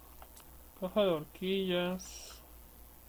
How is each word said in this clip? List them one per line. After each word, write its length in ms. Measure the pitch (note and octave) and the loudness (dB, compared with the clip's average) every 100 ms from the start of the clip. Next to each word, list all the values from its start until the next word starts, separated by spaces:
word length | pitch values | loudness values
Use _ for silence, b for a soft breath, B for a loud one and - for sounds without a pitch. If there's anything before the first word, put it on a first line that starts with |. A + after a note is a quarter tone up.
| - - - - - - - - | -18 -16 -16 -16 -18 -18 -18 -6
Caja 220 | F#3 G#3 | 0 4
de 80 | G3+ | 6
horquillas. 1300 | D#3+ - - F#3 G3 F#3+ F3+ F3+ F#3 - - - - - - - - - - | 6 2 -4 2 2 4 4 2 0 -6 -12 -12 -14 -16 -18 -18 -18 -18 -18